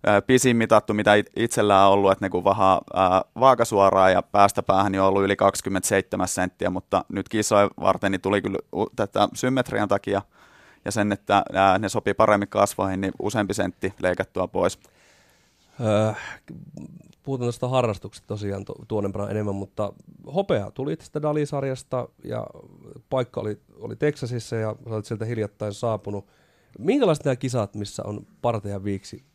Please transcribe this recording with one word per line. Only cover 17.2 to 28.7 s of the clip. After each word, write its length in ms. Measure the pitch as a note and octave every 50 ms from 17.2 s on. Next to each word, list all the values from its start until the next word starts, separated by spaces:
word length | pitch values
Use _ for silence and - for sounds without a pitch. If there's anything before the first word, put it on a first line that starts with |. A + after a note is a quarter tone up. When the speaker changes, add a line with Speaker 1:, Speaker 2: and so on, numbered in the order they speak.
Speaker 2:
puhutaan 240 | _ C#3 C3+ B2 A#2+
tuosta 220 | A#2+ A#2+ - - B2
harrastuksesta 580 | C3 C3 A#2+ A2+ G2+ F#2 - G2+ - - _ _
tosiaan 360 | G2+ G#2 G#2 G2+ G2 G2 G2
tu-, 200 | - - - - -
tuonnempana 420 | A2 G#2 G#2 G2 F#2+ G2+ G2+ G2+
enemmän, 240 | G2+ G#2+ G#2 G#2 G2
mutta 380 | G2 G2 - _ - G#2+ G2+ - _ _ - - _ - - C#3
hopea 360 | F#3 G3 - E3 A2 G2 -
tuli 260 | _ - C3 D3 D#3+
tästä 260 | - - - _ D3+
Dali-sarjasta 840 | D3 D3+ D3+ D3+ D3 C#3+ D3+ C#3 C3+ C3+ C3 B2+ - _ - B2+ A#2+ - _ _ -
ja 220 | A#2+ A#2 A2+ - - - - - - - E2+ - - - - _ _
paikka 300 | C#3 C3 B2 - - A#2+
oli, 180 | A#2 G#2+ G#2 - _ _ _ -
oli 160 | A2 A2+ A2+
Texasissa 600 | - D3+ D3+ C#3+ - - A#2 B2 A#2 A2 - A#2+
ja 200 | A2+ A2 G#2+ G#2+ - A2+ A#2
sä 60 | A2+
olet 100 | A2 G2+
sieltä 200 | - A#2 G#2 A2
hiljattain 500 | A2 A#2+ A2 G#2+ G2+ _ _ G#2+ G#2 G2+
saapunut. 520 | - - A2+ A2 G#2 - G#2 G#2 G2+ - _ _ _ _ _ _ _ _ _ _ -
Minkälaiset 460 | G#2+ E3+ B3 D4 B3+ F#3+ D#3 C#3+ -
nämä 120 | D3 C3
kisat, 380 | A#2+ - C3 A#2+ B2 G#2 - -
missä 280 | G#2 G2+ - - - -
on 200 | G#2 G#2 A2+ - _ _ _
parta 260 | - A#2+ A2+ G#2+ G2
ja 160 | G2+